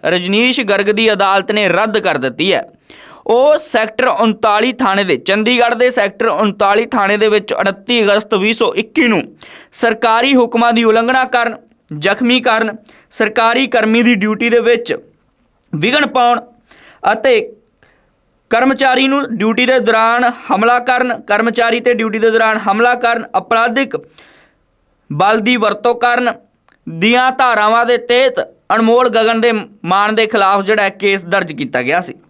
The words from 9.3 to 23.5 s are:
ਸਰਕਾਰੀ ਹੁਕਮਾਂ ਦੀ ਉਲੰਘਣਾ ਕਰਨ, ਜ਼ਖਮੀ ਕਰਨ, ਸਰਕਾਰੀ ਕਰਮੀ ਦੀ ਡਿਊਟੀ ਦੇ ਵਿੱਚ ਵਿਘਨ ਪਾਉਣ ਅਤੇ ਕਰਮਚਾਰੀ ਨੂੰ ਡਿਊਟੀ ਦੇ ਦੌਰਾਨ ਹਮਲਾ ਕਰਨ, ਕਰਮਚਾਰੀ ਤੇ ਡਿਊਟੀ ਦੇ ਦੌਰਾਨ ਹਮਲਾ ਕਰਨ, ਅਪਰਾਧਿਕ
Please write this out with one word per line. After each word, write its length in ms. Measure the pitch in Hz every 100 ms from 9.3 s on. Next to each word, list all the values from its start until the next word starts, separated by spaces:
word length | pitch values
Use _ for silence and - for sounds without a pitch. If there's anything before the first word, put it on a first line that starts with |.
| - - - -
ਸਰਕਾਰੀ 640 | - 233 226 233 226 254 269
ਹੁਕਮਾਂ 380 | 233 233 240
ਦੀ 100 | 233
ਉਲੰਘਣਾ 420 | 226 220 233 262 254
ਕਰਨ, 300 | 247 233 214 _ _ - 151
ਜ਼ਖਮੀ 440 | 190 208 240 254
ਕਰਨ, 340 | 247 220 220 214 _ - _
ਸਰਕਾਰੀ 560 | - 214 226 226 240 269
ਕਰਮੀ 360 | 240 214 226
ਦੀ 120 | 240 233
ਡਿਊਟੀ 340 | 214 214 233
ਦੇ 100 | 233
ਵਿੱਚ 380 | 226 233 240 - - _ _ _ _ _ - 147
ਵਿਘਨ 300 | 190 294 294
ਪਾਉਣ 360 | 269 240 233 240 _ _ - - - -
ਅਤੇ 420 | 220 269 226 - - _ _ _ _ _ _ _ _ -
ਕਰਮਚਾਰੀ 580 | 226 262 269 269 254 269
ਨੂੰ 300 | 277 269 226
ਡਿਊਟੀ 280 | 214 226 247
ਦੇ 140 | 262
ਦੌਰਾਨ 520 | 214 226 226 240 247 247 - 190
ਹਮਲਾ 240 | 226 247
ਕਰਨ, 420 | 240 247 254 226
ਕਰਮਚਾਰੀ 580 | - 208 226 226 233 233
ਤੇ 140 | 240
ਡਿਊਟੀ 260 | 240 220 214
ਦੇ 120 | 226
ਦੌਰਾਨ 260 | 220 220 214
ਹਮਲਾ 380 | 202 208 240 247
ਕਰਨ, 300 | 233 233 - 185
ਅਪਰਾਧਿਕ 600 | 180